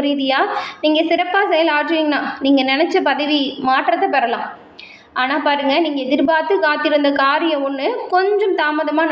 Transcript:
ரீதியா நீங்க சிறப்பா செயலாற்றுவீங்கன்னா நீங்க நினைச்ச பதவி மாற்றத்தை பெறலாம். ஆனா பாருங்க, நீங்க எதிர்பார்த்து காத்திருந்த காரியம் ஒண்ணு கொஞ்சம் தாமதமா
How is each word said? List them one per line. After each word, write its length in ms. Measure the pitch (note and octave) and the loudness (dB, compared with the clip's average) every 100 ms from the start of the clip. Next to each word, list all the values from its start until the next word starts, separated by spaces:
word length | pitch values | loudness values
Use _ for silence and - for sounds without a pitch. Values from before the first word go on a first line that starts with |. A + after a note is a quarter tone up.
| C#4+ | 0
ரீதியா 340 | C#4+ C4+ C4+ G4+ G#4 - - | 0 0 0 0 -2 -8 -4
நீங்க 180 | D4+ D#4 E4 | 0 2 2
சிறப்பா 320 | E4+ F4+ G4 G4+ | 0 0 0 2
செயலாற்றுவீங்கன்னா 680 | D#4+ E4 D4 D4 D#4+ D4+ C#4+ C#4+ - C4+ | 2 2 0 0 0 0 -2 -4 -2 2
நீங்க 160 | C#4 C4 | 2 2
நினைச்ச 300 | C4+ E4+ F#4+ C#4+ | 0 2 2 0
பதவி 320 | C4+ D4 D4 C4 - B3+ | 0 0 0 -2 -4 0
மாற்றத்தை 400 | C4 E4+ E4+ F#4+ C#4 | 0 0 0 0 0
பெறலாம். 300 | A#3+ A3 - - - - - - - - | 0 -2 -6 -12 -20 -20 -20 -20 -12 -4
ஆனா 140 | B3+ D4 D4+ | -2 0 0
பாருங்க, 280 | C#4 C4+ D4 D#4+ | 0 0 0 0
நீங்க 140 | C#4 B3+ | -2 -2
எதிர்பார்த்து 460 | D4 C#4+ D#4+ D#4+ G4 D#4 | 0 2 0 0 0 0
காத்திருந்த 460 | D4 D4+ D4 C#4+ C#4+ | 0 0 2 2 2
காரியம் 420 | C#4 D4+ E4 D4 C#4 | 2 2 0 -2 -2
ஒண்ணு 180 | C4+ D4+ B4 - | -4 -4 -4 -2
கொஞ்சம் 440 | F#4 G4 G#4 G#4 E4+ | 0 2 0 0 0
தாமதமா 440 | D4+ D4+ D4+ D4+ D#4+ | 0 0 -2 0 0